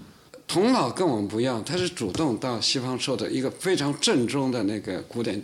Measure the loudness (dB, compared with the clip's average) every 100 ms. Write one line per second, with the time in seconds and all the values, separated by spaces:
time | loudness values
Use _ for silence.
0 | -20 -20 -20 -18 -2 2 4 4 2 2
1 | 2 2 0 0 0 0 -2 -2 -2 -2
2 | -4 0 0 0 -2 -2 0 0 -2 -2
3 | -2 -2 0 0 -2 -2 0 0 0 0
4 | 2 4 2 2 0 0 0 -2 -4 -6
5 | -6 -4 -2 -4